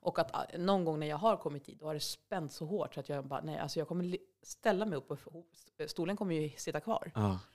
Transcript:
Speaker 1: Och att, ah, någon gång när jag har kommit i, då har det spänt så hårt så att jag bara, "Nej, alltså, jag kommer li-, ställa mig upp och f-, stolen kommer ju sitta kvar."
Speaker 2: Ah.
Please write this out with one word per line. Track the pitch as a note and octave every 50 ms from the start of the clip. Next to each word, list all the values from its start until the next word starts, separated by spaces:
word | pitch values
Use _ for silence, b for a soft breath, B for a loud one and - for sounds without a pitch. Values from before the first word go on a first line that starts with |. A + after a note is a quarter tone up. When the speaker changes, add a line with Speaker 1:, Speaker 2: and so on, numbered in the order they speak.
Speaker 1:
Och | - - - -
att, | D#3+ - -
ah, | - - - - E3+
någon | F3 F#3+ G3+ F#3+ F3
gång | D#3+ D#3 D3+
när | D#3
jag | D3+ D3+
har | D3 G3 A3+ G#3
kommit | - - D#3 D3 C#3+ - -
i, | -
då | - D3+
har | D#3 D#3
det | D3
spänt | - - - - _ - G3+ F#3 D#3+ C#3 -
så | - E3
hårt | D#3 G3+ G3 D3 C#3 -
så | D3
att | C3+ -
jag | D3 C#3 C#3
bara, | C3+ C#3 -
"Nej, | - D#3 D3+ -
alltså, | D3 C#3+ - E3
jag | D3+ -
kommer | E3 F3+ F3+
li-, | F3+ F3+ - - - _ _ -
ställa | - - - - A3+ G3 F3+ G#3+
mig | A3 E3 C3+
upp | - -
och | C#3+ - - - D#3 E3 E3+ _ _ - - _ _ -
f-, | D#3 D3+
stolen | - - E3 F3 G3+
kommer | G#3 G#3+ F#3 E3
ju | D#3 D3+ D3+ -
sitta | - - E3+ - D3+
kvar." | - A3+ A3 - - E3 -
Speaker 2:
Ah. | A2 G#2 G2+ F#2+ F#2 b b b